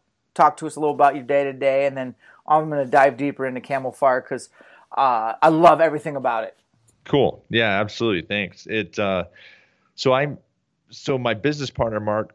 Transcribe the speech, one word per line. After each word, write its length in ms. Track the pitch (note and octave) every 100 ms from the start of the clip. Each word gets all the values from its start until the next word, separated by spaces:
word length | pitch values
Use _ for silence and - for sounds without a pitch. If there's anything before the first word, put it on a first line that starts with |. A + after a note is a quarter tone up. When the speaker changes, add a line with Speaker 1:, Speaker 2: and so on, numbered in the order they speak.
| _ _ _
Speaker 1:
Talk 220 | - D3+ -
to 100 | D#3
us 100 | D3+
a 20 |
little 160 | D3+ C#3
about 200 | C#3+ C#3
your 100 | B2
day-to-day, 600 | C#3+ C#3 C3 C3+ C3+ C#3
and 120 | C3+
then 180 | B2+ - _ _ -
I'm 220 | D#3 D#3
gonna 160 | C#3+ B2+
dive 320 | C#3+ C#3 B2
deeper 280 | C#3+ C3+ C3
into 140 | B2+
Camel 320 | - C3+ C3
Fire 300 | - C#3 B2+
'cause, 260 | B2+ B2+ - _ - - _ -
uh, 360 | C3+ A2+ A2+ -
I 80 | D#3
love 320 | D#3+ E3+ D3+
everything 340 | D#3+ D3 D#3+ C#3
about 300 | C3 A2+ G2
it. 100 | - _ _ _ _
Speaker 2:
Cool. 400 | - C#3+ G2+ - -
Yeah, 320 | A2+ A2 G2
absolutely. 400 | G#2 - A#2 F2
Thanks. 460 | - G2+ F2+ - -
It, 300 | A2 F2 -
uh, 280 | G2+ F#2 - - - - _ _ _ -
so 180 | C3+
I'm, 240 | C3 D3 - _ _ _ _ _
so 260 | G#2+ - C3
my 160 | A#2+
business 380 | G#2+ C#3 D3 C3
partner, 280 | - A#2 G#2+
Mark, 340 | G#2+ G#2+ G#2+